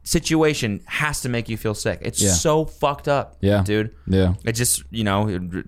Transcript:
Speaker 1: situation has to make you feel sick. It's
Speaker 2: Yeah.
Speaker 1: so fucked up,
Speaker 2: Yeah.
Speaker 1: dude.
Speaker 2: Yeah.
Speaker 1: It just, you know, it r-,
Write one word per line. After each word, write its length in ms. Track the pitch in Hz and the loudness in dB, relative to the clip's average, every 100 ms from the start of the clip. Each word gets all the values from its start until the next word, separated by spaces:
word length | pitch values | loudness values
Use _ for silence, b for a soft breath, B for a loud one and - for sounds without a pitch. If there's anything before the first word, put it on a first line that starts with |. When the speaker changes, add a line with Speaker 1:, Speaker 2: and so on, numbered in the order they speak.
Speaker 1:
situation 760 | - 175 - 160 156 147 117 101 - | -2 -2 2 2 4 2 -2 -4 -6
has 360 | 127 151 135 | -4 -2 -4
to 80 | 131 | -4
make 180 | 120 113 | -4 -4
you 100 | 110 | -4
feel 180 | 110 104 | -4 -2
sick. 240 | 113 - | -4 -4
It's 200 | - - | -6 0
Speaker 2:
Yeah. 100 | 101 | 2
Speaker 1:
so 340 | 87 160 156 151 | 4 4 2 0
fucked 420 | - 143 143 151 | -2 -2 -2 0
up, 280 | 143 - - | 0 -2 -2
Speaker 2:
Yeah. 200 | 98 104 | 2 4
Speaker 1:
dude. 280 | 98 107 107 - - | 2 0 0 -6 0
Speaker 2:
Yeah. 260 | 92 92 95 113 | 2 4 2 -2
Speaker 1:
It 80 | |
just, 300 | 113 120 - - | -2 0 -2 -4
you 140 | 113 | -4
know, 240 | 104 98 107 | 0 0 0
it 120 | 90 90 | -4 -6
r-, 100 | 90 | -8